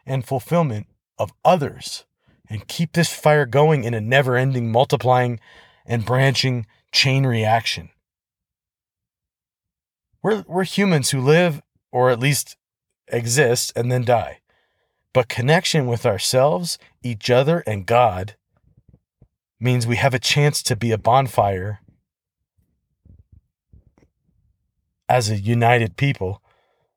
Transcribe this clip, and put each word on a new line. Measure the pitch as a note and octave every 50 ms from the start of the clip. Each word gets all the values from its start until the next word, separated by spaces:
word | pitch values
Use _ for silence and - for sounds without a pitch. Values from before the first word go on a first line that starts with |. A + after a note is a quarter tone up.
| _
and | - C3+ C3+ A#2+
fulfillment | - C#3 C3 - - D#3+ F3 E3 C#3+ A2 G#2 G#2 - _ _ _ _ _ -
of | A2+ G2+ - _ -
others, | D3+ F3+ F3+ C#3+ A#2+ G#2+ - - - - - - _ _ _ _ _ _ _ _ _
and | A2 G#2 - -
keep | - - E3+ - -
this | F3 E3 - -
fire | - - D#3 D3+ D3+ C#3+
going | A#2+ A2+ C#3 D3 D#3 D#3+ C#3+ G#2+
in | A#2 A#2
a | A2+
never-ending, | G#2+ A2+ B2+ C#3 C#3 B2+ B2 B2 C3 C3+ C3 B2+ A#2 A2+
multiplying | A2 A#2+ C3+ - - B2+ - B2 B2+ B2+ B2 B2 A#2+ A2 - _ - - - _ _ _ _
and | - A#2 A#2+ G#2+
branching | F#2 B2 C3 C3+ C3+ C3 - - C3+ B2+ B2 A2+ - _ _ _ _ -
chain | - - C3+ C3 C3+ C3+
reaction. | C3 A#2+ A2+ A2 G#2+ A2+ A#2 A2 - - - D#2+ - _ _ _ _ _ _ _ _ _ _ _ _ _ _ _ _ _ _ _ _ _ _ _ _ _ _ _ _ _ _ _ _ _ _ _ _ _ _ _ _ _ _ _ _ _ _ -
We're, | F3+ A3 G#3 F#3
we're | - D#3+ F3+ F#3+
humans | E3 - - G3+ G3 F3 D3 B2 -
who | - C3+
live, | B2+ C3+ D#3 E3+ F3+ F3 D3 D3 - _ _ _ _ _ -
or | B2 B2+ B2+
at | B2 A2+
least | B2 C#3+ D3 - - - - - _ _ _ _ _ _ _ _ _ -
exist, | - A#2+ A#2 A#2 A#2 C3+ D3 A#2 A#2+ B2+ - - -
and | B2 A#2 B2
then | B2+ B2 A#2+
die. | A2 B2 A2+ E2 C#2 D2 - _ _ _ _ _ _ _ _ _ _ _ _ _ _ -
But | C3 A#2+ -
connection | - - B2 C3 D#3 F3 F#3 - - D#3+ C3+
with | B2 A#2 A2 -
ourselves, | B2+ G2+ F#2+ - - - B2+ C3 D3 E3+ F3+ F3 D#3+ - - _ _ _ _ -
each | B2 A#2+ G#2 - -
other, | A#2+ B2 C3+ C#3+ E3 F3 -
and | - G#2+ G2+ F#2
God | - A#2 A#2+ B2 A2+ F#2 F#2 F#2+ G#2+ - _ _ _ _ _ _ _ _ _ _ _ _ _ _ _ _ _ _ _ _ _ _ _ _ _
means | A2+ B2 B2 B2 A2+
we | A#2 A#2+
have | G#2+ A#2 C3+ B2
a | B2+
chance | - - - D3 D3 D3 D3 - -
to | - B2
be | G#2 A#2+ A#2 A2
a | G#2
bonfire | - A2+ A#2+ C3+ C#3 A#2+ - - G#2+ G2+ G2 F#2 F#2 G#2 G#2+ - _ _ _ _ _ _ _ _ _ _ _ _ _ _ _ _ _ _ _ _ _ _ _ _ _ - - - _ _ - - _ _ _ _ _ _ - - _ _ _ _ _ _ _ _ _ _ _ _ _ _ _ _ _ _ _ _ _ _ _ _ _ -
as | C3 B2+ A#2 G#2
a | A2
united | G2+ G2 A2 A#2+ A#2+ A#2 A#2 B2 A#2+ A2+ A2 -
people | - C#3 C#3 C3 - G2 F#2 G2+ - _ _ _ _ _ _ _ _ _ _ _